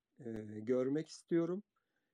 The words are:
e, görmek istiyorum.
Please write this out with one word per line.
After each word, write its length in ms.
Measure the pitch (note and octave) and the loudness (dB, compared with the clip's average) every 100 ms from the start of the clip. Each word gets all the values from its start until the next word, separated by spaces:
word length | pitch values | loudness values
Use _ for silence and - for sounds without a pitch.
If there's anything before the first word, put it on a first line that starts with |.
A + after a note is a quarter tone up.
| _ _ | _ _
e, 120 | A#2 A2 G#2+ G#2+ | -10 -8 -8 -8
görmek 480 | A2 B2+ B2+ D3 D#3+ | 2 2 4 0 -2
istiyorum. 560 | - - E3+ E3+ F#3 - _ _ _ _ | -10 0 2 2 -2 -6 _ _ _ _